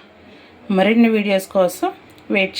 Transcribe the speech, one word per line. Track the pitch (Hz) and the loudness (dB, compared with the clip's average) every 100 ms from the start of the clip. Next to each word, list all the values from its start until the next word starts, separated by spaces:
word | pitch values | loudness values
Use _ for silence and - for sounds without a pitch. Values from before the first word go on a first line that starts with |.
| - - - - - - - 190 | -18 -20 -20 -20 -20 -18 -4 0
మరిన్ని | 196 226 233 220 | 2 4 2 2
వీడియోస్ | 202 190 - 196 | 0 -2 -2 -2
కోసం | 180 - 359 - - - - 208 | -2 -2 -6 -6 -20 -20 -4 -2
వెయిట్ | 190 - | -2 -4